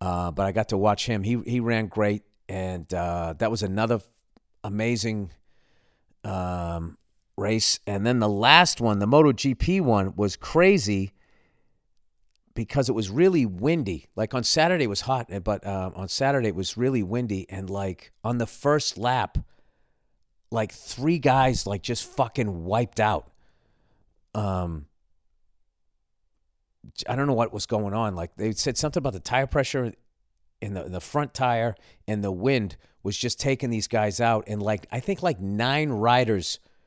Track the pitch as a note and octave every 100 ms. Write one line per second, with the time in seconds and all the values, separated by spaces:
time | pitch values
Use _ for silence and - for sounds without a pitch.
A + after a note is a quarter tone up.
0 | F#2 F2 F2 D2+ G2 G2 G#2+ G2+ G#2 G2+
1 | - G#2+ G2 A#2+ - B2 A#2 A2+ G#2 A2
2 | G#2 G#2 _ _ - F#2+ F#2 F2+ D#2 F2+
3 | F2 F2 E2 D#2+ A2 A2+ G2+ G2 A2+ A#2
4 | - _ _ _ _ _ G2+ G#2 A2+ A#2+
5 | A2+ G#2+ F#2 - _ _ _ _ _ _
6 | _ _ G2+ F#2 F2+ F2+ E2+ E2+ E2 -
7 | _ _ _ - G2+ A2 - - - G2+
8 | A2 B2 G#2+ G2+ A#2 D#3+ F3+ - A#2 G2+
9 | G#2 C#3+ D3+ A#2 C#3 B2 - F#3+ C#3+ G#2
10 | F#2+ - G2+ - - D#3+ F#3 G3 G2+ G2
11 | G2 _ _ _ _ _ _ _ _ _
12 | _ _ _ _ _ - A2 C#3 B2+ A2
13 | G2 A#2 F#3+ E3+ A2+ F2+ C3 E3 G2+ D#2+
14 | - - A2 B2+ A2+ D#3+ E3 F3+ A#2 G2
15 | B2 C3 A#2 G2 G2 G2+ G2+ F#2+ F#2 -
16 | F#2+ - C3+ C#3 A2 F2 F#2 A2 B2+ B2+
17 | F#2 A#2+ A#2+ F#2+ F2+ G2 F#2+ G2 G2 F2
18 | - _ A2+ A#2+ A2+ - D3 D3 - -
19 | A#2+ B2+ F#2+ - - _ _ _ _ _
20 | _ _ _ _ - A2+ G#2+ - - -
21 | D3 E3+ C3+ C3 C3 A2+ G2+ G2+ - A#2
22 | - - B2 - G#2+ F2 E2+ A2 A#2+ -
23 | G#2+ F2 - _ _ _ _ _ _ _
24 | _ _ _ G#2+ G2+ F#2 F2 D#2+ C#2+ _
25 | _ _ _ _ _ _ _ _ _ _
26 | _ _ _ _ _ _ _ _ - -
27 | - B2 C#3+ A#2 A2+ G#2 - G#2+ G2+ G#2+
28 | A2 F2+ F2 - A2 G2+ D3 A#2 D3+ F3
29 | C#3 G2 - B2 C3+ D3 C3 C3+ A#2+ -
30 | _ _ _ _ _ - G#2 F#2+ E2+ F2+
31 | - C#3+ C#3+ - B2+ A#2 A2+ - - -
32 | - G#2+ G2+ F#2 B2 C3+ G2+ - _ _
33 | G2 - A#2+ - C#3+ C3+ C3 A2+ - A2+
34 | G#2+ G2 A#2 A2 - G#2+ G#2 G#2+ - B2
35 | D#3+ F#3+ F3+ G2+ G2 G#2 A#2+ C#3+ D3+ A2
36 | A#2 B2 A#2 G2+ E2 - _ _